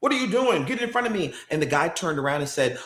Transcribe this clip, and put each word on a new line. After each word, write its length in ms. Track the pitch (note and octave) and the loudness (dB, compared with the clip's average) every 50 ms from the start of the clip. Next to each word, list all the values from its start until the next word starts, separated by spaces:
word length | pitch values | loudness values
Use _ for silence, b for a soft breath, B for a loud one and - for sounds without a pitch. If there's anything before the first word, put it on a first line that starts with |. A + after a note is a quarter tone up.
What 120 | - C#4 | 2 2
are 40 | C#4+ | 2
you 140 | C4 B3+ A#3 | 2 0 2
doing? 340 | F#3 A#3+ C4 B3+ A3 E3 C#3 | 2 2 4 4 2 2 2
Get 160 | C3 B3+ A#3+ | -2 -2 -2
in 80 | A#3+ A#3 | -4 -2
front 160 | A#3 B3 A#3+ | 0 0 0
of 60 | A#3 | 0
me. 220 | A3 G3+ E3+ C3+ B B B B | 0 -2 -2 -4 B B B B
And 120 | - D#3 | -2 0
the 40 | D3+ | 0
guy 220 | C#3 C#3+ D3 D3 E3+ | 2 2 2 2 2
turned 300 | E3 - - E3+ D#3 C#3+ | -2 -2 -4 -2 -2 0
around 220 | C3+ C#3 C#3+ D3 | 0 0 0 0
and 100 | D3 C#3 | -2 -4
said 280 | - - C3+ B2+ B2 B2 - | 0 0 0 0 0 -2 -10